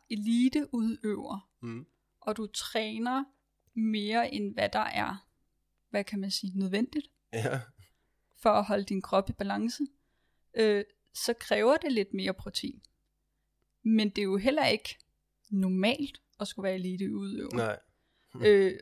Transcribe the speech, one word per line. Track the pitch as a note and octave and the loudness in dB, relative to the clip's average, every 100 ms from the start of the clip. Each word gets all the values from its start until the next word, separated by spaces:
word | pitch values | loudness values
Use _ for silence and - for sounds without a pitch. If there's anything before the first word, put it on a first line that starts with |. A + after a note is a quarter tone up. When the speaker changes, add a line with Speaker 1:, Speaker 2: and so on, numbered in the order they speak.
| - | -8
Speaker 1:
eliteudøver, | G#3+ G#3 A#3 B3+ D4+ - A#3 A3+ A3 G#3+ G3+ - G3 - _ | -4 0 4 4 2 -2 -2 -2 -2 -4 -4 -6 -10 -14 _
Speaker 2:
Mhm. | A#2+ A2+ D3+ _ _ _ | -12 -12 -14 _ _ _
Speaker 1:
og | - G#3+ | -6 -6
du | G#3 | -6
træner | - - A3 G#3+ A3 A#3+ C4 C#4 _ _ _ _ | -8 -4 -4 -4 -4 -2 -2 -4 _ _ _ _
mere | A3+ A3 G#3+ G#3 A3+ A#3+ | -2 0 0 0 0 0
end | G#3 G3+ | -2 -4
hvad | G#3+ - | -2 0
der | G#3+ | 0
er, | G#3+ - - F#3+ _ _ _ _ _ _ _ | -2 -2 -4 -6 _ _ _ _ _ _ _
hvad | G3+ | -6
kan | G3 G3+ | -4 -6
man | G3 | -4
sige, | - G3 F#3+ | -6 -4 -4
nødvendigt | F#3+ G3 B3 D4+ - _ _ | -2 0 -2 -4 -8 _ _
Speaker 2:
Ja. | A2+ A#2 C3+ - - - _ _ _ _ _ | -4 -2 -4 -8 -18 -20 _ _ _ _ _
Speaker 1:
for | A3+ | 2
at | G#3 | 4
holde | G3+ G3+ | 2 0
din | G3 G3 | -2 -4
krop | - G3 G3 | 0 0 0
i | |
balance, | - G3 G3+ A3+ - C#4+ _ _ _ _ _ _ | -2 -4 -2 -2 -4 -6 _ _ _ _ _ _
øh, | - G#3+ G3+ G#3 _ _ | 2 4 2 -2 _ _
så | - - | -8 -4
kræver | A#3 - G#3 A3+ D#4 | -4 0 2 4 4
det | D#4 | 2
lidt | A#3 G3 | 0 0
mere | F#3+ F#3+ | -2 -4
protein. | F#3 G3+ - - - - _ _ _ _ _ _ _ _ _ | -4 -6 -8 -8 -12 -20 _ _ _ _ _ _ _ _ _
Men | A3 A3 G#3+ | 2 4 4
det | G#3 | 0
er | |
jo | G3+ G3 | 0 2
heller | A3+ D4+ - | 2 4 4
ikke | G#3+ - - _ _ _ _ - | 2 -2 -14 _ _ _ _ -4
normalt | G3 F#3+ F#3 G#3 C#4 C4+ - _ - | 0 2 2 2 0 -4 -8 _ -10
at | G3+ | -10
skulle | - | -6
være | F#3+ | -4
eliteudøver. | F#3+ F#3 F#3 G3 G#3+ G3 G#3+ - A#2+ | -2 -4 -4 -4 -4 -6 -8 -6 -4
Speaker 2:
Nej. | A2+ G#2 _ _ _ _ _ B2+ | -2 -4 _ _ _ _ _ 2
Speaker 1:
Øh, | G#3 G3+ F#3+ - | 6 8 6 0